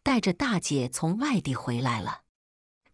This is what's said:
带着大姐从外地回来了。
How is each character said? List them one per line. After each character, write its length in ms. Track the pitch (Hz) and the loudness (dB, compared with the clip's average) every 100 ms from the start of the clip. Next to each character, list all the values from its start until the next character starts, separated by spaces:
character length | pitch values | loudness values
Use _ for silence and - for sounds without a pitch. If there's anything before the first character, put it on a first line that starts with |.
带 200 | 285 247 | 0 2
着 100 | 196 | 2
大 300 | 175 277 185 | 0 0 0
姐 260 | - 139 127 | 0 0 0
从 300 | - 160 208 | 0 0 0
外 240 | 294 208 | 2 0
地 120 | 139 | 0
回 280 | 127 - 120 | -4 -2 0
来 180 | 131 117 | 0 -2
了。 220 | 90 - _ _ _ _ _ _ _ | -4 -8 _ _ _ _ _ _ _